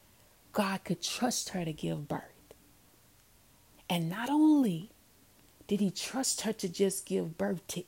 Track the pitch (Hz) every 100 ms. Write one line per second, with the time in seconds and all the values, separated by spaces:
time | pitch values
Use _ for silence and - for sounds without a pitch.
0 | _ - - _ - - 196 190 - 175
1 | - - 247 - - 185 165 156 165 160
2 | 147 160 - - - - - _ _ _
3 | _ _ _ _ _ _ _ - - 175
4 | 165 196 247 294 311 302 240 165 202 -
5 | _ _ _ _ - _ - 202 196 -
6 | - 247 254 - 220 208 190 170 196 185
7 | - 190 170 160 196 175 - -